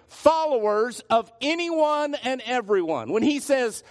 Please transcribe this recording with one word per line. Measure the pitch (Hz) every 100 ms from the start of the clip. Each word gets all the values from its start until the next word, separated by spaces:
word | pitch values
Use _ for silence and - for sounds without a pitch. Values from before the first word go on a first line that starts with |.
| _
followers | - 285 320 311 247 208 208 240 - -
of | 226 - -
anyone | 285 330 339 320 302 294 294 285
and | 233 254 220
everyone. | 254 196 196 165 143 113
When | 214
he | 302 285
says, | - 269 240 - -